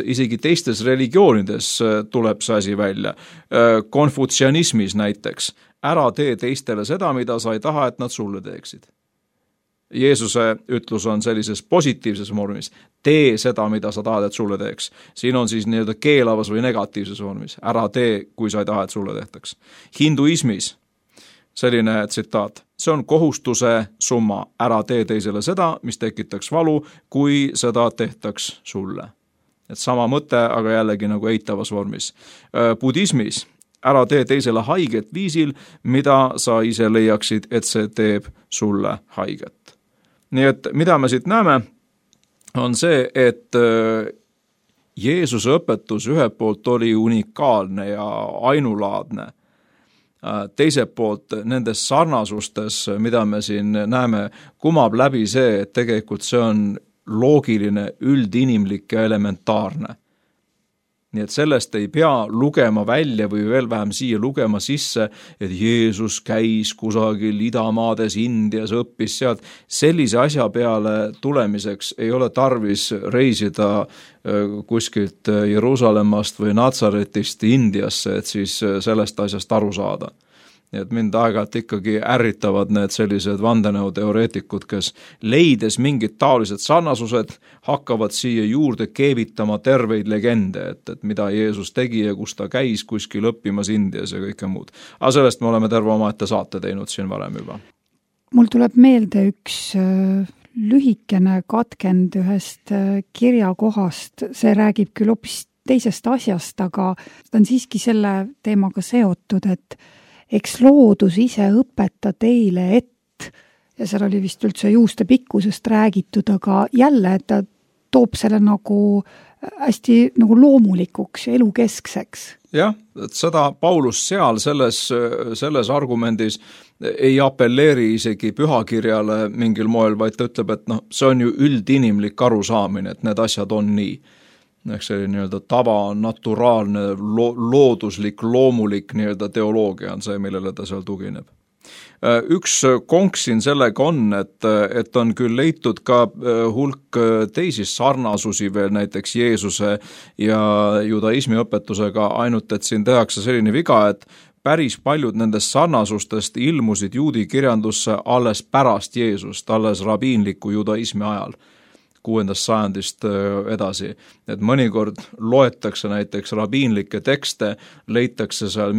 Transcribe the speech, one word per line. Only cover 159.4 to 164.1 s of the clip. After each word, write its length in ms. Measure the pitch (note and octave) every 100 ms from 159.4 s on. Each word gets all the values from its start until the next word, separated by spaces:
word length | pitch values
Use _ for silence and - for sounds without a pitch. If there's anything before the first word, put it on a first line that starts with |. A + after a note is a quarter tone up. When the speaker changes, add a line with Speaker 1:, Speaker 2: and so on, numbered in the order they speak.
| -
Speaker 1:
alles 320 | A2 A2 G2
rabiinliku 720 | G2 G#2+ C3 A#2+ G2+ F#2 G#2
judaismi 500 | G#2 G#2 G#2+ A#2 G2+
ajal, 300 | G#2 G#2 G2 G#2 _ _ _ _ _ _ -
kuuendast 380 | A2+ G2 G2 -
sajandist, 560 | A2+ G#2 G2 G2 -
äh, 460 | A2 G2+ G2+ G2+ G#2
edasi. 380 | G#2+ G2 F#2 G2 - _